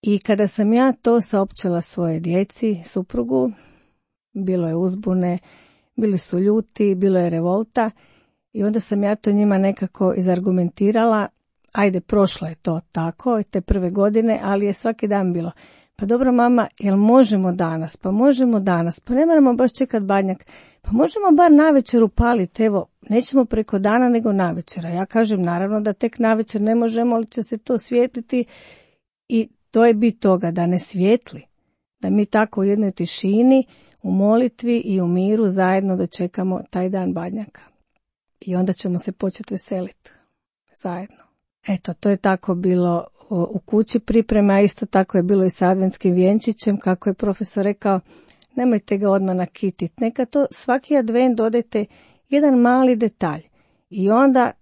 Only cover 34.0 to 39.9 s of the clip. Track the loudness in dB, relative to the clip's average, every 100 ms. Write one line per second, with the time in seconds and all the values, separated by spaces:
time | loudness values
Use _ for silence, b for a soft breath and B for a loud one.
34 | -4 0 2 2 0 _ -4 -2 -2 -2
35 | 0 0 0 0 0 0 0 0 0 -2
36 | -4 -6 -8 -4 -6 -6 -8 -6 -4 -4
37 | -4 -6 -8 -10 -12 -18 -20 _ _ _
38 | _ _ _ _ -6 -4 -2 -4 -4 -6
39 | -6 -6 -6 -6 -12 -12 -8 -8 -8